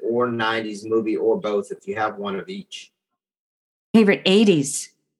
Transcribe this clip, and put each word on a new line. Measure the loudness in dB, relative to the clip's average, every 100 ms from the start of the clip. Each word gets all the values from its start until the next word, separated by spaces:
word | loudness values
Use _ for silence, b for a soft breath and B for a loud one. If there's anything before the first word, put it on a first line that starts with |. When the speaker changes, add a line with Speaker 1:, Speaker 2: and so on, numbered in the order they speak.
Speaker 1:
or | -4 -2 -2
nineties | -2 -2 -4 -6 -10 -2
movie | -2 0 0
or | 0 0
both, | 0 -4 -4
if | -10 -10
you | -6
have | -4 -6
one | -8 -8
of | -8
each. | -12 -14 -18 -20 _ _ _ _ _ _ _ _ _ _
Speaker 2:
Favorite | 4 4 4 4
eighties. | 6 6 4 0 -6 -12 _ _ _